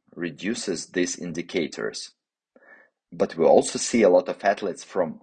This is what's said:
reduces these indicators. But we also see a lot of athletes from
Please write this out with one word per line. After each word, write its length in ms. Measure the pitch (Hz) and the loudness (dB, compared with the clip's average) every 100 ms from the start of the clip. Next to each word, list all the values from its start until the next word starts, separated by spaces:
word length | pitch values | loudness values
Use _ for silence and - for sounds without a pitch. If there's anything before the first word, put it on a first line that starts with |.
| _ | _
reduces 760 | - 85 73 85 120 - 82 - | -10 -8 -6 -6 -6 -4 -6 -6
these 280 | 92 90 - | -2 -2 -4
indicators. 960 | 85 82 85 92 73 - 53 - - _ _ _ _ _ _ - _ _ _ | -8 -8 -6 -4 -4 -4 -8 -8 -12 _ _ _ _ _ _ -20 _ _ _
But 240 | 85 98 82 | -2 -2 4
we 80 | |
also 340 | 78 87 139 - | 6 6 4 -2
see 240 | - 120 | -2 4
a 60 | 98 | 6
lot 200 | 90 90 | 6 2
of 160 | 90 | -2
athletes 380 | 101 104 101 80 | -2 0 -4 -8
from 380 | - 98 82 76 | -6 -4 -2 -4